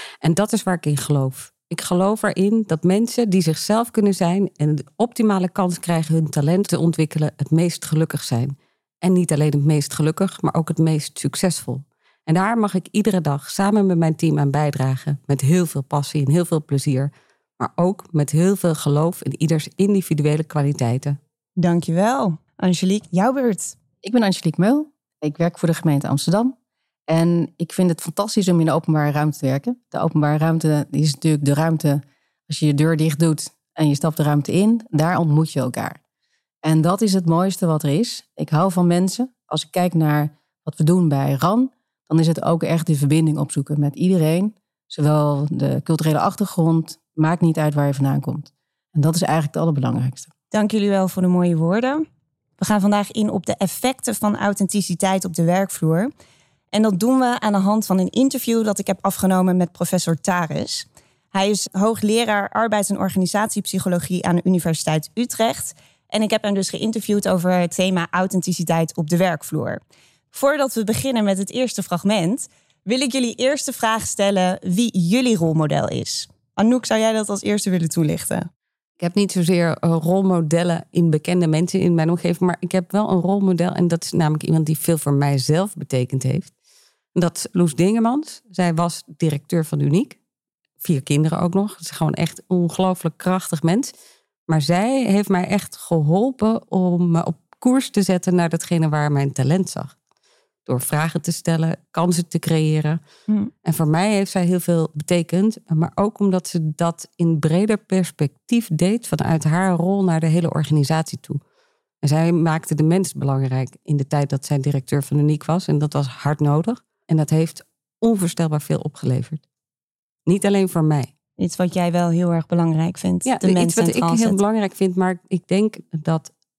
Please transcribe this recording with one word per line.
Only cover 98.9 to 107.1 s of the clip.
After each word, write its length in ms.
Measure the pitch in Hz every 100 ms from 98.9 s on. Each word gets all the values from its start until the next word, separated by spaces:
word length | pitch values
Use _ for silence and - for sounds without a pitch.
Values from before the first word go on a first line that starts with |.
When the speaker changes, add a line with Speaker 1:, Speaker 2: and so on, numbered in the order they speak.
| 151 147
Speaker 1:
mijn 200 | 143 139
talent 380 | 135 131 185 175
zag. 280 | - 135 - _ _ _ _ _ _
Door 180 | - 127
vragen 400 | - 151 160 143
te 100 | -
stellen, 440 | - - 165 160 - _
kansen 360 | - 175 170 170
te 120 | 165
creëren. 640 | - 160 156 156 151 160 - _ -
Speaker 2:
Hmm. 260 | 208 214 -
Speaker 1:
En 120 | -
voor 140 | 156 156
mij 260 | 160 208
heeft 180 | 202 196
zij 140 | 190 175
heel 140 | 180
veel 300 | 175 170 156
betekend. 640 | 147 - 175 160 180 220 - -
Maar 240 | 156 170 -
ook 240 | 208 -
omdat 280 | 202 185 -
ze 240 | 175 156 151
dat 340 | 170 - -